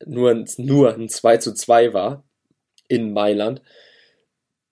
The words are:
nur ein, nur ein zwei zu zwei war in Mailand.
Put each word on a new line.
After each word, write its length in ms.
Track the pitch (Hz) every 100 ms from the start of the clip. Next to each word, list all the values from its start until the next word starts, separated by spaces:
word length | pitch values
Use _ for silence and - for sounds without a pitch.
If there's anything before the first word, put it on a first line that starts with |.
| -
nur 260 | 123 123
ein, 140 | 113 - -
nur 380 | 131 143 127
ein 160 | 113 113
zwei 260 | - 113 117
zu 180 | 113
zwei 400 | 104 - 117 120
war 300 | 101 104 143 _ _ _ _ _ _ -
in 240 | 123 110
Mailand. 500 | 104 104 104 107 131 _ _ _ _ _ _ _ _ _ _ _